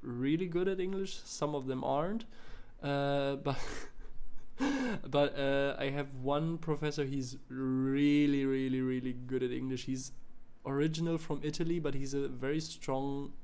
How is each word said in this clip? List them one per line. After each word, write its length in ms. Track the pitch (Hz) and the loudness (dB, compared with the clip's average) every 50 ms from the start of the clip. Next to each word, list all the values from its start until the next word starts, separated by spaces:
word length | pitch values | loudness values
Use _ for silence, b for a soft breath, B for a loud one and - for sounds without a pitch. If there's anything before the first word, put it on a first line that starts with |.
| - | -6
really 440 | 123 123 120 127 139 156 165 185 | -6 -4 -2 2 2 2 2 2
good 220 | 170 160 175 185 190 | 0 0 0 2 2
at 100 | 190 185 | 0 0
English, 380 | 180 185 190 196 190 190 - - - | 0 -2 -2 -2 -2 -4 -4 -8 -8
some 300 | - - - - 147 151 | -8 -6 -4 -2 -2 -2
of 120 | 147 131 | -2 -2
them 160 | 131 131 127 135 | -2 -2 -2 0
aren't, 440 | 139 135 143 156 180 208 226 226 B B B B B B B B B B - - | 2 2 2 2 0 0 -4 -4 B B B B B B B B B B -6 -4
uh, 540 | 143 143 139 143 143 139 143 139 139 139 | 0 0 2 2 2 2 2 2 2 0
<laughs> 80 | 139 143 | 0 0
but, 120 | 143 135 - - - - - - - - - - - - - - - - - - - - B 262 285 285 269 262 247 220 170 - 131 | 0 2 2 2 2 0 -2 -4 -4 -6 -8 -6 -4 0 2 2 4 4 2 0 0 -2 B 0 2 2 2 0 0 0 -2 -4 0
but, 280 | 131 151 143 143 - - | 2 4 4 4 2 0
uh, 380 | 139 139 139 139 139 139 139 - | 0 2 2 4 2 2 0 0
I 80 | 135 139 | -2 -2
have 240 | 139 143 143 135 135 131 127 | -2 -2 -4 -4 -6 -4 -2
one 360 | 131 143 147 160 165 165 160 | 0 0 2 2 0 -2 -2
professor, 460 | 160 165 156 147 151 151 143 151 143 | -2 -2 -2 0 0 -2 0 0 -2
he's 340 | 135 139 139 131 120 113 107 - - | 0 0 -2 -2 -4 -6 -10 -12 -10
really, 960 | 127 131 135 131 131 131 131 135 135 139 143 147 147 147 147 147 143 139 135 | -6 -4 0 0 2 2 2 2 4 6 6 6 8 8 6 6 4 4 4
really, 360 | 135 135 131 131 131 127 131 131 | 2 2 2 2 2 2 2 2
really 320 | 131 127 127 123 127 131 | 2 0 0 0 -2 -4
good 280 | 127 127 127 131 131 131 | -4 -4 -2 0 0 0
at 80 | 127 | 0
English. 360 | 123 127 127 131 131 123 - | 0 -2 -2 -2 -2 -4 -2
He's 260 | - 131 127 127 - - - - - - - - - - - - | -2 -4 -4 -4 -6 -8 -8 -8 -8 -8 -8 -8 -10 -12 -10 -6
original 520 | - 139 139 147 165 160 156 165 170 165 165 | -2 0 2 2 2 2 0 0 0 0 0
from 220 | 160 - 156 143 131 | 0 -2 -4 -2 -2
Italy, 360 | 151 147 - 175 165 165 175 | -2 0 0 2 2 2 2
but 140 | 156 143 143 | 2 2 2
he's 200 | 139 135 135 131 | 2 2 2 0
a 140 | 139 139 135 | 0 -2 -2
very 320 | 131 123 127 135 147 156 | -2 -2 -2 0 0 0
strong 720 | 156 160 - - - - 135 131 135 139 139 139 139 135 - - | -2 -4 -8 -8 -4 -2 0 0 0 0 -2 -2 -4 -6 -6 -8